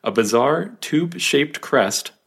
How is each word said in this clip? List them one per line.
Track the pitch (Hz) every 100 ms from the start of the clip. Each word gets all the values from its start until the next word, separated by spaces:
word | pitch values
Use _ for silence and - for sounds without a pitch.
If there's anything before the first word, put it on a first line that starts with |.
a | -
bizarre | 104 107 113 131 160 190 247
tube-shaped | - 151 170 175 - 143 143 -
crest | - 135 98 101 - -